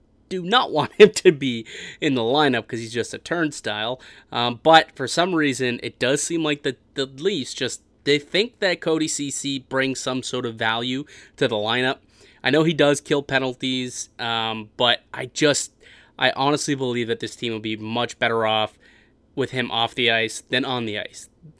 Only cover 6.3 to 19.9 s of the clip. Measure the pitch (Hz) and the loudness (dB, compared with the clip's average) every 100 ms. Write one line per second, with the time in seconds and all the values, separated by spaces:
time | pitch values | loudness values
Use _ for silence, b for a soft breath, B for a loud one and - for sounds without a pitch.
6.3 | 170 151 147 143 120 _ - 135 135 180 | -2 0 -2 -4 -6 _ -8 -8 -4 -2
7.3 | 180 120 - 127 - _ _ - 147 147 | -2 -6 -4 -6 -6 _ _ 0 0 2
8.3 | 180 240 - 190 175 170 160 156 - 143 | -2 -2 0 0 0 0 0 0 -2 -4
9.3 | - 143 135 - 131 131 127 135 127 - | -4 -4 -6 -4 0 0 -2 -4 -4 -4
10.3 | 127 120 113 113 113 123 131 147 B B | -4 -4 -2 0 0 -2 -4 -6 B B
11.3 | - 131 107 107 120 127 135 _ b b | -2 0 2 0 2 2 -2 _ b b
12.3 | b 127 147 160 147 147 143 - 147 143 | b 2 4 4 4 4 4 0 -2 2
13.3 | 135 131 123 131 127 127 - - - 120 | 0 0 -4 -4 -4 -4 -8 -12 -8 -4
14.3 | 113 113 110 104 - 120 - - - 127 | -2 -2 -6 -10 2 4 2 -2 -12 -8
15.3 | - 147 135 - _ B B B - 127 | 2 2 2 -2 _ B B B 0 2
16.3 | - 139 147 - 135 131 120 113 117 113 | 4 2 2 0 -2 -2 -2 -2 -4 -4
17.3 | - 117 110 110 107 110 117 120 - 117 | -6 -6 -4 -4 -6 -4 -2 -4 -2 0
18.3 | 113 110 110 107 _ b b b b _ | 2 2 2 0 _ b b b b _
19.3 | - 123 127 120 113 117 | -6 -4 -2 -2 0 -2